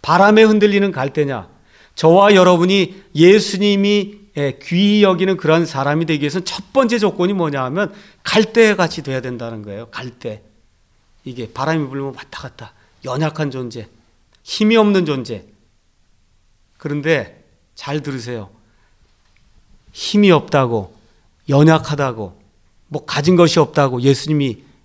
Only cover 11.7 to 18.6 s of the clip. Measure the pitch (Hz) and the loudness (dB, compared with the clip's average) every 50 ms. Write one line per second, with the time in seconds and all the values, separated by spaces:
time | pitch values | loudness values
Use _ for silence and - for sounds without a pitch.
11.7 | 160 160 147 131 131 139 139 139 131 117 - _ - - - 127 _ - 120 - | -2 -2 -4 -6 -8 -10 -10 -10 -12 -14 -20 _ -18 -16 -16 -16 _ -18 -20 -20
12.7 | _ _ _ _ _ _ - 127 127 139 156 151 151 156 156 143 127 131 123 120 | _ _ _ _ _ _ -10 -8 -4 -2 -4 -4 -4 -6 -8 -6 -6 -10 -12 -12
13.7 | 113 120 107 - _ _ _ _ _ _ _ _ _ _ _ - - - 214 214 | -12 -14 -16 -16 _ _ _ _ _ _ _ _ _ _ _ -12 -4 0 2 4
14.7 | 233 226 214 208 202 190 175 151 147 131 120 - 117 98 - _ _ _ _ _ | 4 4 4 4 2 2 0 0 -4 -6 -6 -10 -12 -14 -14 _ _ _ _ _
15.7 | _ _ _ _ _ _ _ _ _ _ _ _ _ _ _ _ _ _ _ _ | _ _ _ _ _ _ _ _ _ _ _ _ _ _ _ _ _ _ _ _
16.7 | _ _ - 156 143 147 139 156 165 139 113 - - _ _ _ _ _ _ _ | _ _ -10 -8 -8 -6 -2 0 -2 -2 -2 -8 -16 _ _ _ _ _ _ _
17.7 | _ - - - 143 151 143 147 135 131 113 120 123 113 101 - _ _ | _ -16 -10 -8 -8 -6 -6 -8 -10 -10 -10 -10 -10 -12 -12 -16 _ _